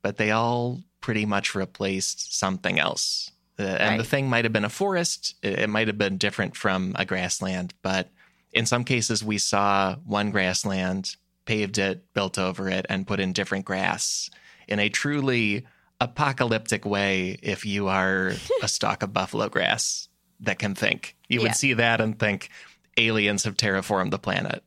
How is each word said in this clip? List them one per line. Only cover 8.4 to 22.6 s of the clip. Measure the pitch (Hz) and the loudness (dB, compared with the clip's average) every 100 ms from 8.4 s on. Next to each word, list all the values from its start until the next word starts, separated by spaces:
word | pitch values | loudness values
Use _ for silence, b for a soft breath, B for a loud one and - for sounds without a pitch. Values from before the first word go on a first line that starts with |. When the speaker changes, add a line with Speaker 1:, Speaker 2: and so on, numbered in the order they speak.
| b | b
Speaker 1:
in | - 113 | 0 2
some | 123 | 0
cases, | 123 127 110 107 | 2 0 2 0
we | 107 104 | 0 0
saw | - 101 101 98 95 - - | 2 2 4 4 2 -2 -2
one | 104 104 | 0 2
grassland, | 101 92 92 101 95 92 95 95 - _ _ - | 2 2 0 -2 -2 0 -2 -6 -12 _ _ -4
paved | 107 101 104 | -2 0 0
it, | 98 90 _ | 0 -2 _
built | - 95 - | -2 -2 0
over | 92 90 95 | -2 0 -2
it, | 95 92 | -2 -2
and | 98 95 | -4 -2
put | 101 | 0
in | 95 | 0
different | 92 95 95 95 | -2 -2 -4 -2
grass | 95 95 - - - - B B B - | -2 0 0 -2 -4 -6 B B B -4
in | 104 | 0
a | 104 | 2
truly | - 147 147 135 123 107 104 b b b _ | 0 0 0 2 2 2 0 b b b _
apocalyptic | 123 - 143 131 123 110 110 101 104 | -4 2 0 2 2 0 0 -2 0
way | 101 98 95 92 90 | 2 2 2 0 -4
if | - 95 107 | -4 -4 -2
you | 101 98 | 0 2
are | 95 95 95 92 92 - | 2 2 2 0 -2 -2
Speaker 2:
<laughs> | 494 | 0
Speaker 1:
a | 104 | 0
stalk | - 107 - | 0 0 0
of | 98 | -2
buffalo | 101 92 107 107 | -2 -2 -2 -2
grass | - 92 113 - - - _ _ _ | 0 2 2 0 -4 -10 _ _ _
that | 104 95 | -4 -2
can | 104 95 | -2 0
think. | 107 - - - _ | 0 0 -6 -16 _
You | 120 | 0
would | 113 | 2
Speaker 2:
Yeah. | |
Speaker 1:
see | 110 139 | 2 2
that | 117 117 113 | 4 4 4
and | 110 107 | 0 0
think, | 107 98 - B | 0 0 -6 B